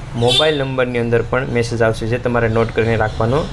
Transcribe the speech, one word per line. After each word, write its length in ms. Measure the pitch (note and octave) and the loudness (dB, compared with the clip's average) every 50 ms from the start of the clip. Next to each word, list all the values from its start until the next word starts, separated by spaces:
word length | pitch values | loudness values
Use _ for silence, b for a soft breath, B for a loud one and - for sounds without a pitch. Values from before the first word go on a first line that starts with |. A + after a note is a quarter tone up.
| - - - | -10 -8 -2
મોબાઈલ 440 | A#2+ A#2 B2 B2 - D#3 D#3+ D#3 C#3 | 0 2 2 2 2 2 2 2 0
નંબરની 400 | C3+ C3+ C3 B2+ B2+ B2 B2 A#2+ | -2 -2 0 -2 -2 0 0 -2
અંદર 240 | A#2 A#2 A#2 A#2 | 0 2 0 0
પણ 240 | A2+ - B2 B2+ C3+ | 0 0 -2 -2 0
મેસેજ 360 | C#3 A#2+ A#2 A#2 A#2 A#2+ A2+ | 0 0 0 0 0 0 0
આવશે, 240 | A2+ A2+ A2 - A2+ | 2 2 0 0 -2
જે 120 | A2 A#2+ - | -2 -2 -2
તમારે 300 | - B2 A#2+ A#2 A#2 A2 | -2 0 0 0 0 2
નોટ 220 | A2 A#2+ A#2 A#2 | 2 2 0 0
કરીને 260 | - C3 A2 A#2 A2+ | 0 0 0 2 2
રાખવાનો 480 | G#2+ A2 G#2+ - - A2+ A2+ C3 D#3 - C#3+ | 0 0 0 0 -2 0 0 0 0 -2 -4